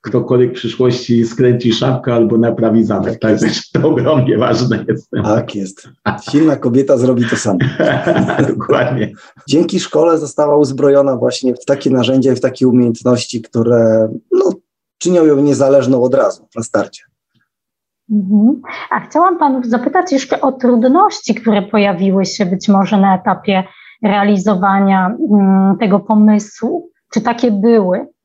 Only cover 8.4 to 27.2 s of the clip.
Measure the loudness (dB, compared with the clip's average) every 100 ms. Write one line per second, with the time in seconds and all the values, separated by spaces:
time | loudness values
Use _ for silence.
8.4 | -2 -2 -2 -2 0 -2 -6 -8 -20 _
9.4 | -2 0 0 -4 -2 0 2 0 -2 -2
10.4 | 0 2 0 0 2 2 2 0 -2 -2
11.4 | -4 -4 -4 -2 0 0 2 2 2 0
12.4 | -4 0 2 2 2 0 -2 -2 -2 -10
13.4 | -6 -2 2 2 2 2 0 -4 _ 0
14.4 | 0 -4 _ _ _ _ 0 2 4 4
15.4 | 2 2 2 2 2 0 2 0 0 -4
16.4 | _ -12 -6 -4 -6 -12 _ _ _ _
17.4 | _ _ _ _ _ _ -4 -2 2 2
18.4 | 4 0 -8 -16 -6 -6 -2 0 2 2
19.4 | 0 0 -2 -2 0 -2 0 -4 -2 -2
20.4 | -2 0 0 2 4 4 2 0 -6 -2
21.4 | 0 0 0 0 0 0 0 0 -2 -4
22.4 | -4 -2 0 0 2 2 2 0 -2 -4
23.4 | -2 -4 -4 -16 -20 _ -2 0 0 0
24.4 | 0 0 0 2 2 2 0 -4 0 2
25.4 | 4 2 2 0 0 0 0 2 4 2
26.4 | -2 -10 -6 -6 -10 _ _ -4